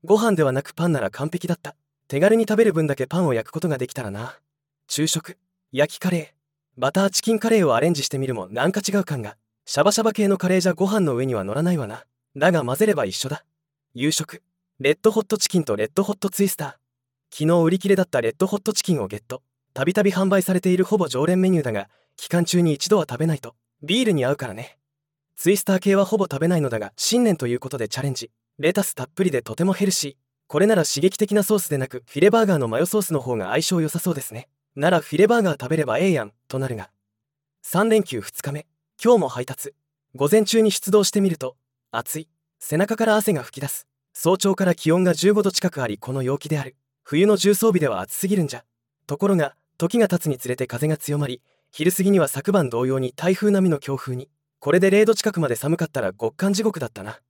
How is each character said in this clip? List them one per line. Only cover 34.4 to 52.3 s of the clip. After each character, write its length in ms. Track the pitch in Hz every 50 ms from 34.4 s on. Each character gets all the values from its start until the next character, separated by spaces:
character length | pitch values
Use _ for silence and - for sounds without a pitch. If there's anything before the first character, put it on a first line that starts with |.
| - _ _ _ _ _ _
な 140 | 139 143 170
ら 100 | 185 165
フ 160 | 151 - -
ィ 20 | 151
レ 100 | 196 214
バ 120 | 240 233
ー 40 | 208
ガ 120 | 180 151
ー 80 | - -
食 60 | 156
べ 60 | 156 156
れ 80 | 151
ば 140 | 127 110 127
え 100 | 175 196
え 20 |
や 140 | 180 139 110
ん、 80 | 101 _ _ _ _
と 120 | - 131
な 80 | 135 131
る 80 | 123
が。 160 | 107 92 - _ _ _ _ _ _ _ _ _ _ _ _ _ _
三 280 | _ - - 170 208 226
連 140 | 220 220 196
休 180 | - 135 113
二 200 | 98 - - -
日 100 | - 143
目。 160 | 139 151 - _ _ _ _ _ _ _ -
今 100 | 226 247
日 60 | 226
も 60 | 165 131
配 160 | - 123 127
達。 280 | - 135 - - 143 _ _ _ _ _ _ _ _ _
午 140 | 127 139 147
前 140 | 180 220 214
中 160 | 190 - 226
に 120 | 220 214
出 200 | 196 - - 196
動 120 | 190 208 202
し 80 | -
て 100 | - 208
み 80 | 196 190
る 80 | 170 -
と、 180 | - 127 - _ _ _ _ _ _ _
暑 280 | - 113 117 - - 156
い。 100 | 160 _ _ _ _ _ _ _
背 180 | - - 147 156
中 200 | 190 202 226 220
か 80 | 226
ら 100 | 220 214
汗 180 | 214 208 220 196
が 100 | 147 120
噴 80 | -
き 100 | - -
出 60 | 139 131
す。 200 | - - - _ _ _ _ _ _
早 240 | - - 165 185 185
朝 180 | - 202 190
か 100 | - 196
ら 100 | 185 170
気 160 | - - 156
温 120 | 160 185 185
が 100 | 185 165
十 200 | 151 165 190 208
五 80 | 214
度 100 | 196 196
近 180 | 185 - - 180
く 120 | - 143
あ 60 | 131 117
り、 100 | 104 -
こ 160 | - - 131
の 80 | 135
陽 160 | 131 123 135 139
気 120 | - 151
で 100 | 156 147
あ 40 | 135
る。 120 | 131 _ _ _ _ _ _ _
冬 220 | - 147 156 185
の 100 | 208 208
重 200 | 190 175 202 208
装 120 | 190 226 226
備 120 | 196 180
で 80 | 156 135
は 120 | 107 90
暑 120 | 95 - -
す 140 | - - 185
ぎ 80 | 208
る 80 | 196 165
ん 40 | 135
じ 80 | -
ゃ。 80 | 120 - _ _ _ _ _ _ _ _ -
と 100 | 143 -
こ 120 | 202 196
ろ 60 | 196
が、 200 | 175 151 139 _ _ _ _ _ _
時 200 | 165 175 - 240
が 100 | 226 190
経 120 | 180 170
つ 100 | - 156
に 80 | 139 123
つ 100 | - 123
れ 80 | 123
て 120 | - 127 123
風 200 | - 120 147 156
が 100 | 156 151
強 200 | - - 147 147
ま 100 | 147 135
り、 140 | 127 - _ _ _ _ _ _
昼 200 | _ - 156 175
過 120 | 180 - 190
ぎ 80 | 196
に 80 | 202 190
は 80 | 156
昨 240 | 135